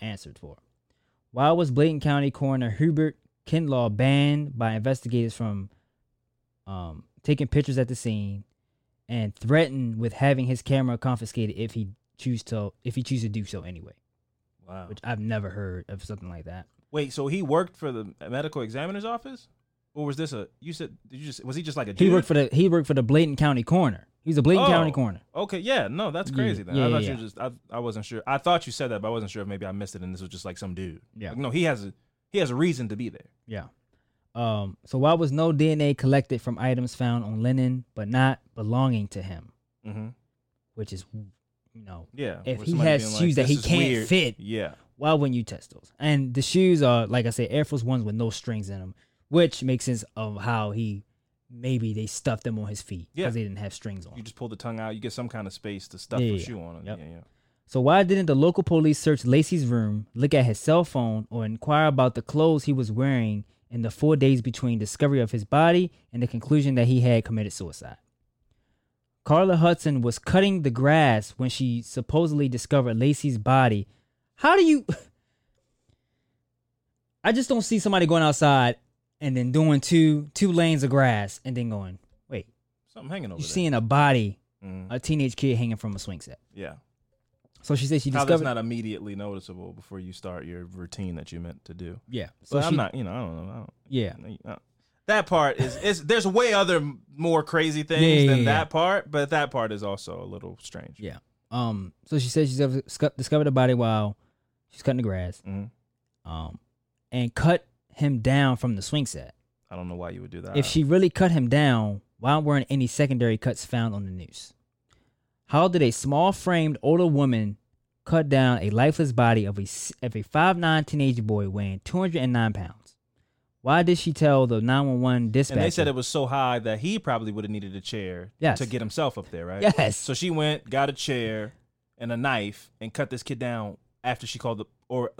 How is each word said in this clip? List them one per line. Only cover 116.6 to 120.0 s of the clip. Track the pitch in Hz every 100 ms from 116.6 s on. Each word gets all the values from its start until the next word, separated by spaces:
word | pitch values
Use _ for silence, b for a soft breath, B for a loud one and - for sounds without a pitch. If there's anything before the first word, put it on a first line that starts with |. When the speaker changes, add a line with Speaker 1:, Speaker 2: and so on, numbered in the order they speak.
| 156 143
Speaker 1:
older | 139 170 175
woman | 143 139 117 104 104 _ _ _ _ -
cut | 165 151
down | 135 127 123
a | 98
lifeless | 107 143 156 151
body | 117 117 110 101
of | 101
a |
s-, | 98 - - -